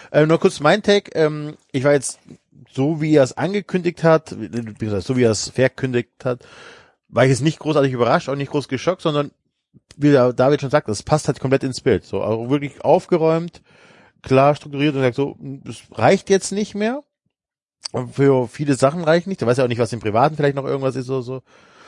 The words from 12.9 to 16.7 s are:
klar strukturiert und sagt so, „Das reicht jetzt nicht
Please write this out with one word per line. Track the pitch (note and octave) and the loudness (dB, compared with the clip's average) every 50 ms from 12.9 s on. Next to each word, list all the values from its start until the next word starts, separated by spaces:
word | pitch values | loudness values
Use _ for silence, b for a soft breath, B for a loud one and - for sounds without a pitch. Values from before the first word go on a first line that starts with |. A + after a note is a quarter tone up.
| D#3 F3+ - - F#3 E3 D#3+ D#3+ D#3+ E3 E3+ F3 - - b b b b b b b b b b b _ | 2 2 2 0 0 0 2 2 0 0 -4 -8 -12 -20 b b b b b b b b b b b _
klar | - - C3 C3 C3+ C#3+ D3 | -4 2 4 4 4 4 2
strukturiert | - - D3+ C#3+ C#3 C#3+ D#3 C3+ | 0 -6 -10 -4 -2 -2 0 0
und | C3+ | 0
sagt | C3 B2+ A#2 | 0 0 0
so, | - C#3 C#3+ - - | -2 -4 -4 -6 -10
„Das | - C#3 C3+ C3+ - B2 A2+ - - _ | -14 -16 -16 -14 -14 -16 -16 -16 -20 _
reicht | - - G#2+ C3+ F#3+ G3 - - | -2 2 4 4 4 2 2 0
jetzt | G3 F#3+ - - | 0 0 0 -2
nicht | G3 G3+ G#3+ - | -6 -6 -6 -6